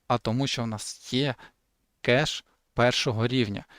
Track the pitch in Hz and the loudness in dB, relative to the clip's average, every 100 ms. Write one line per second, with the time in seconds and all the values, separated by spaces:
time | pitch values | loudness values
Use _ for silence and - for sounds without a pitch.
0 | - 120 - 117 135 - 117 107 - - | -2 -2 0 -2 -2 -2 -4 -6 -8 -14
1 | - 123 143 120 - _ _ _ _ _ | -4 0 0 -2 -10 _ _ _ _ _
2 | - 123 156 - - _ _ - 123 - | 2 2 2 -4 -12 _ _ 2 2 2
3 | - 107 120 131 107 101 - | 0 0 0 2 0 -4 -10